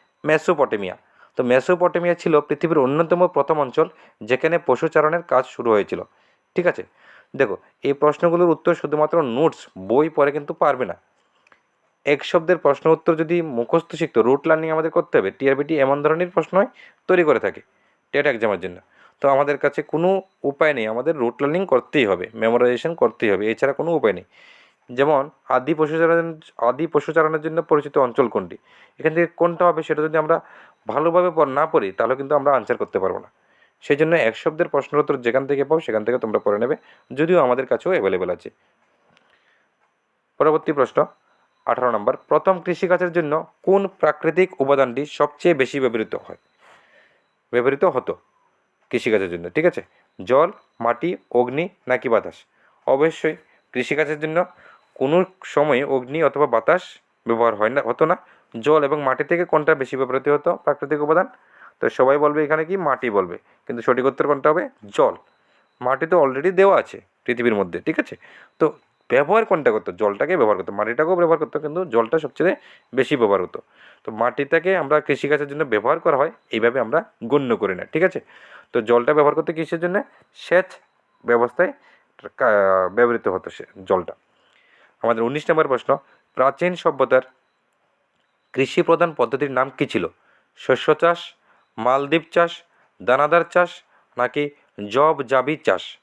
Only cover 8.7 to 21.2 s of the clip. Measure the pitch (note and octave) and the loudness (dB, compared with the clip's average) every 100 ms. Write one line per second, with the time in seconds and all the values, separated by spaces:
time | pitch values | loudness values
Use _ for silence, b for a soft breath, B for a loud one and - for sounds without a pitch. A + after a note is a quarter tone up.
8.7 | E3 D3 D3+ D3+ E3 C#3 A#2 D#3+ - - | -2 -2 -2 0 0 0 0 0 -2 -12
9.7 | F#2+ F#2+ B2 D#3 D#3 C#3+ D3 D3 D#3+ D#3 | -12 -2 0 2 2 0 0 -8 -2 0
10.7 | C3 G#2+ - _ _ _ b b b _ | 0 -4 -8 _ _ _ b b b _
11.7 | _ _ _ - C#3+ - F3 D#3+ E3 D3 | _ _ _ -2 -2 0 0 2 2 2
12.7 | C3+ E3 D#3+ - D#3+ D#3+ F3 D#3+ A#2 A#2+ | 2 2 2 2 0 0 -2 -2 -4 -2
13.7 | E3 - D#3 D#3+ D#3 A#2+ C#3 E3 D#3+ D#3+ | -2 -2 -6 -2 2 4 2 2 0 0
14.7 | D#3+ D#3+ F3 E3 C#3+ G2 - C3+ C3+ D3 | -2 -2 -2 0 0 0 0 0 0 0
15.7 | D#3 C3+ C#3+ D3 D#3+ F3+ F3 D#3+ F#3 B3+ | 0 2 2 0 0 -2 -2 0 0 0
16.7 | b b b - F3+ D#3 A#2 G2+ - - | b b b 0 4 4 2 0 -6 -14
17.7 | _ _ _ _ C#3 C#3+ A#2+ A2 F#2+ F2+ | _ _ _ _ -2 0 0 -2 -2 -6
18.7 | F2+ _ b b _ C#3 C3+ C#3+ C#3+ C#3+ | -14 _ b b _ 2 2 2 0 -2
19.7 | D3 C#3+ D3+ F3 F#3+ - _ C#3 C#3 D#3 | -2 -4 -2 0 0 -4 _ -6 0 0
20.7 | C#3 G#2+ A2+ C#3 D#3 | 0 -4 -4 -4 -2